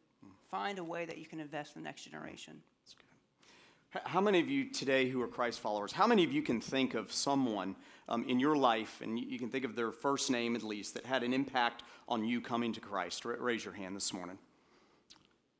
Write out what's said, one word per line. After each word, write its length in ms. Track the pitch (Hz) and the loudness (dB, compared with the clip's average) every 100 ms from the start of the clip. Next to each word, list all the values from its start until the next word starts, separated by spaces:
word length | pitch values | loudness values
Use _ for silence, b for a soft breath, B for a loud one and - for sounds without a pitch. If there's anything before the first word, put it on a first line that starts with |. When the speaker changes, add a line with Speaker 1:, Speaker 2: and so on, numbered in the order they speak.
| _ _ | _ _
Speaker 1:
Hmm. 100 | 101 - - | -20 -20 -8
Speaker 2:
find 300 | 190 202 196 | -4 -2 -4
a 60 | |
way 200 | 165 170 | -4 -4
that 140 | 170 160 | -4 -8
you 80 | 160 | -10
can 140 | 160 | -10
invest 360 | 147 147 143 160 | -6 -6 -8 -8
in 60 | |
the 60 | 156 | -10
next 140 | 147 | -10
generation. 600 | - 156 151 - - - - _ | -12 -12 -10 -12 -16 -18 -20 _
Speaker 1:
That's 140 | - | -20
good. 1080 | - _ _ _ _ - - - _ _ - | -20 _ _ _ _ -20 -20 -20 _ _ -8
H-, 20 | - | -2
how 160 | 156 | 2
many 180 | 208 185 | 6 6
of 80 | 135 | 4
you 220 | 139 131 | 2 0
today 400 | - 131 135 127 | -2 2 4 4
who 100 | 131 | 2
are 80 | 117 | -2
Christ 320 | - 120 113 | 0 -2 0
followers, 320 | 117 104 101 | -2 -2 -2
how 140 | 151 208 | 4 6
many 180 | 226 | 8
of 80 | 160 | 6
you 100 | 143 | 4
can 160 | 147 117 | 2 0
think 360 | - 135 127 | 0 0 2
of 180 | 120 98 | 0 -4
someone, 640 | - - 139 127 104 95 98 B B - | -2 2 2 2 0 -4 -6 B B -4
um, 160 | 117 | -2
in 160 | 135 127 | 0 2
your 160 | 139 151 | 4 6
life, 460 | 131 113 107 - | 6 4 0 -8
and 160 | - 113 | -6 -6
you, 80 | 131 | -6
you 120 | 127 | -6
can 120 | 120 | -4
think 160 | 131 123 | -4 -4
of 80 | 110 | -2
their 160 | 117 | -2
first 380 | - 143 139 - | 0 0 2 2
name 260 | 123 117 117 | 2 2 -2
at 60 | |
least, 320 | 107 104 98 | -2 -6 -6
that 100 | - | -8
had 180 | 120 131 | -2 0
an 120 | 120 | 2
impact 480 | 131 139 127 120 - - B B | 0 0 2 2 0 -16 B B
on 160 | 120 | 0
you 160 | 110 120 | 0 0
coming 320 | 117 120 120 | 0 0 0
to 80 | 113 | -4
Christ? 460 | - 98 87 - 117 | -4 -4 -4 -4 -6
Ra-, 100 | 117 | -4
raise 240 | 123 113 | -2 -2
your 120 | 104 | -4
hand 200 | 90 95 | -8 -8
this 160 | 98 - | -6 -4
morning. 260 | 98 90 90 _ _ b b b b b b _ _ _ _ | -6 -8 -12 _ _ b b b b b b _ _ _ _